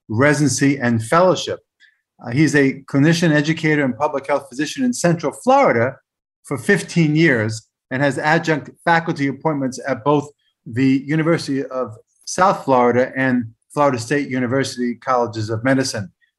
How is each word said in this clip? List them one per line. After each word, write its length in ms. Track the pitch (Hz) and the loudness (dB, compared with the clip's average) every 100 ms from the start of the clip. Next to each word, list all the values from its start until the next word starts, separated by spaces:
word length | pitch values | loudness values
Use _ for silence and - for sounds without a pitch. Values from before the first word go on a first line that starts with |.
| _ | _
Residency 680 | 110 143 143 147 113 139 143 | 0 2 4 2 2 0 0
and 260 | 120 117 | 0 -2
Fellowship. 560 | 113 170 185 147 - 90 _ _ _ _ _ _ | 0 2 4 2 -2 -10 _ _ _ _ _ _
Uh, 60 | 117 | -6
he's 260 | 123 151 143 | 0 2 4
a 280 | 135 131 | 2 0
clinician, 480 | - 143 147 165 175 | -4 2 2 4 2
educator, 520 | 151 151 156 156 151 | 2 0 -2 0 0
and 140 | 139 117 | -2 -2
public 300 | 151 139 135 | -4 -4 -4
health 200 | 143 - | -4 -4
physician 360 | 123 151 - 127 | -8 -8 -2 -2
in 80 | |
Central 400 | 123 175 165 151 - | 0 0 0 -2 -4
Florida 520 | 240 269 240 117 123 - _ _ _ _ | 0 2 4 2 0 -4 _ _ _ _
for 160 | - 135 | -10 -6
fifteen 560 | - 190 170 175 156 151 | 0 0 0 0 2 4
years 520 | 165 123 110 113 - _ _ | 4 4 0 -4 -12 _ _
and 140 | 131 | -2
has 160 | 143 127 | -2 0
adjunct 500 | 147 165 165 156 135 - - | 0 0 2 -2 -4 -6 0
faculty 400 | 165 165 139 139 | 0 0 -4 -4
appointments 540 | 131 160 147 131 120 135 | -2 -4 -2 -4 -6 -6
at 160 | 127 | -4
both 260 | 143 147 143 - _ _ - | 0 0 0 -12 _ _ -10
the 360 | 117 135 135 139 | 0 2 2 0
University 580 | 160 156 165 - 135 135 | -2 0 0 -2 -6 -6
of 320 | 127 120 113 _ _ - | -8 -8 -10 _ _ -12
South 380 | - 185 190 | 0 0 0
Florida 480 | - 131 123 120 127 131 | 2 2 4 2 0 -2
and 260 | 131 123 113 - _ | 0 0 -2 -12 _
Florida 260 | - 143 127 | 0 0 0
State 280 | 110 143 143 | -2 -2 -2
University 680 | 131 123 135 131 127 123 117 | -4 -2 -2 -2 -4 -4 -4
Colleges 560 | - 123 117 110 107 | -2 0 0 -4 -6
of 120 | 113 | -4
Medicine. 480 | 127 135 131 110 92 - _ | 0 0 -2 -6 -10 -14 _